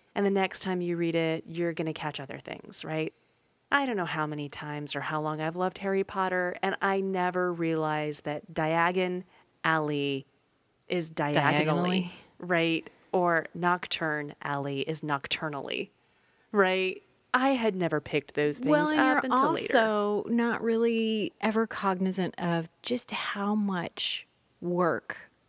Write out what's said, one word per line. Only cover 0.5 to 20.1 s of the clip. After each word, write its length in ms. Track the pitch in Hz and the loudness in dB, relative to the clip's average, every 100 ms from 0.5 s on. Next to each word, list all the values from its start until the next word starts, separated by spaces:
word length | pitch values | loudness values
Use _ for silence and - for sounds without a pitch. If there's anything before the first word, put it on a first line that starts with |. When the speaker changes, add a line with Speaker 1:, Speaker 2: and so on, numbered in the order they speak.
| - | 0
Speaker 1:
time 200 | 190 180 | 0 -2
you 160 | 175 170 | -2 0
read 160 | 170 | 0
it, 300 | 165 160 160 - | 2 0 -2 -4
you're 260 | 165 170 | -4 -4
gonna 220 | 160 160 | -2 -4
catch 260 | 151 151 151 | -4 -6 -6
other 180 | 139 139 | -8 -12
things, 460 | - - - - | -12 -14 -6 -4
right? 280 | 160 156 160 _ _ _ _ _ - | -2 -4 -4 _ _ _ _ _ -2
I 140 | 285 269 | 0 0
don't 100 | 214 | -2
know 80 | 165 | -2
how 200 | 160 151 | -2 -4
many 220 | 147 143 | -4 -8
times 480 | - 151 147 147 143 | -8 -8 -6 -4 -4
or 40 | |
how 200 | 143 156 | -2 -2
long 200 | 151 156 | -2 -2
I've 160 | 156 175 | -4 -2
loved 220 | 185 180 | -4 -2
Harry 260 | 196 196 | -2 -2
Potter, 520 | 196 196 185 185 180 185 | -2 -2 -2 0 -2 -2
and 140 | 190 - | -4 0
I 180 | 196 196 | 0 0
never 520 | 190 190 180 180 180 | 0 0 0 0 0
realized 720 | 170 165 160 156 151 151 147 | 0 0 0 0 0 -2 -2
that 280 | - 147 - | -4 -8 -6
Diagon 720 | 165 156 165 170 180 180 180 185 - _ _ | -2 0 4 2 2 0 -2 -8 -20 _ _
Alley 640 | 165 160 151 147 143 139 - _ _ _ _ _ - | 0 2 0 -2 -2 -4 -6 _ _ _ _ _ -4
is 220 | 180 165 | -2 -2
diagonally, 540 | 165 147 147 147 147 | -2 0 2 4 4
Speaker 2:
Diagonally? 480 | 156 170 180 185 175 - - - | 4 2 2 0 -2 -10 -20 -12
Speaker 1:
right? 520 | 180 175 165 165 - - - | 0 2 2 0 -4 -20 -2
Or 340 | 185 175 165 - 170 | 0 4 2 0 -2
Knockturn 760 | 175 175 - - 160 151 147 - | 0 0 0 -2 0 -2 -6 -8
Alley 380 | 147 143 143 139 | -4 -2 -2 -4
is 200 | - 156 | 0 0
nocturnally, 880 | 151 139 - - 156 143 - - - _ _ _ _ _ _ | 2 -2 0 -2 -2 -6 -6 -6 -6 _ _ _ _ _ _
right? 500 | 208 185 190 185 - _ _ _ | 2 4 4 -2 -4 _ _ _
I 160 | 254 269 | 2 2
had 240 | 262 226 185 | 4 2 2
never 240 | 170 156 | 0 0
picked 340 | - - - | -2 -4 -2
those 240 | - 147 147 | 0 0 0
things 120 | 262 | 2
Speaker 2:
Well, 180 | 302 302 | 4 4
and 100 | 302 | 4
Speaker 1:
up 220 | 262 269 | 4 4
Speaker 2:
you're 80 | 262 | 2
Speaker 1:
until 200 | 247 285 | 2 4
later. 260 | 330 - 240 | 2 4 4
Speaker 2:
also 460 | 220 208 208 | 4 2 2